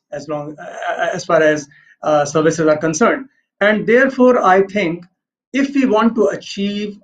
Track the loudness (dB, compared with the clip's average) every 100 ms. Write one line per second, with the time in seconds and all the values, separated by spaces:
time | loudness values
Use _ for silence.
0 | -16 -14 -10 -10 -10 -14 -16 -12 -8 -4
1 | -4 -4 0 2 4 0 -4 _ _ _
2 | -2 0 0 0 0 2 0 0 -2 0
3 | 0 0 -6 _ _ -2 0 0 2 2
4 | 2 4 4 4 4 2 2 -2 -4 -6
5 | -12 _ _ _ _ -4 -2 0 2 2
6 | 2 2 -2 -2 -10 -6 -6 -4 -8 -10